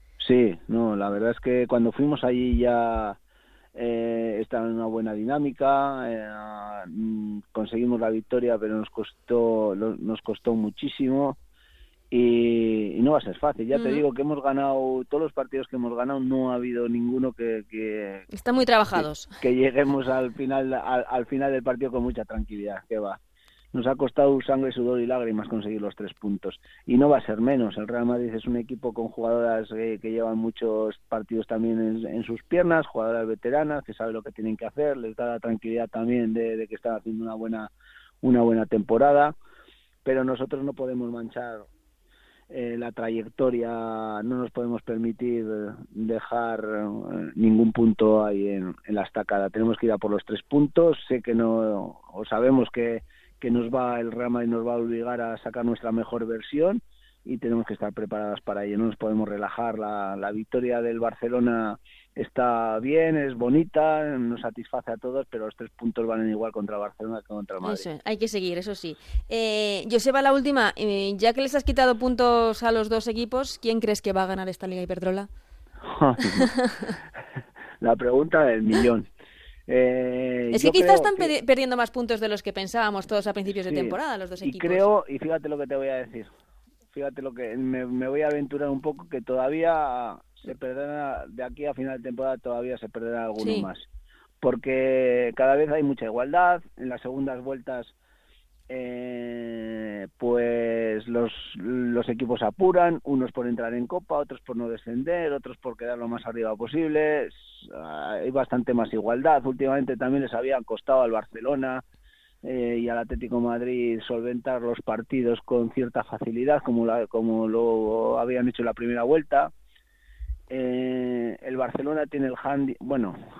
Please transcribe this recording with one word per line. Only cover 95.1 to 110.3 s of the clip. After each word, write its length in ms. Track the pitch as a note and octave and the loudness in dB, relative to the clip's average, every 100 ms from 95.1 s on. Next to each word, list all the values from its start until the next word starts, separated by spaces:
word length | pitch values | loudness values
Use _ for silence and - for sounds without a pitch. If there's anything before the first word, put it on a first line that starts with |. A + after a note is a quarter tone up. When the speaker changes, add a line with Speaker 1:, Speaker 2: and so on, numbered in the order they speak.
| B2 A#2+ A2+ | 2 0 2
Speaker 1:
cada 180 | C3 | 4
vez 160 | C#3 D3+ | 4 4
hay 140 | D3+ | 2
mucha 200 | C#3+ C3 A2+ | 0 0 -2
igualdad, 560 | A2+ C3 E3+ F3+ F3 - - | -2 0 4 4 4 -2 -12
en 120 | B2+ | -10
las 120 | A#2+ | -8
segundas 400 | B2+ C3+ C#3 B2+ | -8 -4 -4 -4
vueltas, 420 | B2+ C3+ A#2+ B2+ A#2 _ _ _ _ _ _ _ - | -6 -8 -8 -10 -10 _ _ _ _ _ _ _ -12
eh, 1400 | B2+ B2 B2 B2 B2 A#2+ A#2+ A#2 A2+ A2+ A2+ A2 G#2 F#2+ - | -10 -8 -8 -8 -8 -10 -10 -10 -10 -8 -8 -8 -10 -12 -4
pues 880 | A#2+ A#2+ A#2+ A#2 A#2 A2+ A2+ G#2+ A2+ | 0 2 2 0 0 0 -2 -2 -2
los, 240 | A#2 A#2 - - - | 0 0 -4 -14 -10
los 520 | G2 B2+ B2 A#2+ A#2 | -4 -2 0 0 0
equipos 340 | A#2 B2 A#2+ | -2 -2 0
apuran, 560 | G#2+ - F#3 F3+ F3 D#3+ | 0 2 4 6 4 2
unos 260 | - C3+ B2 | 0 0 0
por 160 | - B2 | -2 -4
entrar 280 | A#2+ A#2 | -2 -4
en 120 | A#2+ A#2+ | -4 -4
Copa, 300 | F3+ - D3+ | -6 -2 -2
otros 220 | C#3+ B2+ | -2 -8
por 160 | - A#2 | -10 -6
no 120 | A#2 | -6
descender, 640 | A2+ - A#2+ C#3+ F3 D#3+ | -8 -6 -4 -2 -2 -2
otros 240 | C#3 B2 B2 | -4 -6 -12
por 180 | B2+ A2+ | -12 -8
quedar 220 | A#2+ A#2+ | -8 -6
lo 100 | A#2 | -6
más 180 | A#2+ A#2+ | -8 -8
arriba 300 | A#2 A2 G#2+ | -4 -4 -4
posible. 680 | A#2 D#3 D#3+ D3+ D3+ D3+ G2+ | -4 -2 0 2 2 2 -2
S-, 80 | - - - - C2 | -8 -20 -20 -18 -14
hay 540 | D#2+ D#2 D2 G#2 A#2 | -10 -8 -6 -4 -2
bastante 440 | C3+ B2+ B2+ A#2 | 0 0 0 2
más 180 | B2 A2 | 0 0
igualdad. 520 | A2+ G#2 A#2+ D3+ D3 B2+ | -2 0 2 4 4 2
Últimamente 500 | B2+ C3+ C3+ C3 A#2+ | -2 0 0 0 -2
también 260 | B2+ C#3 | 0 0
les 80 | B2+ | 0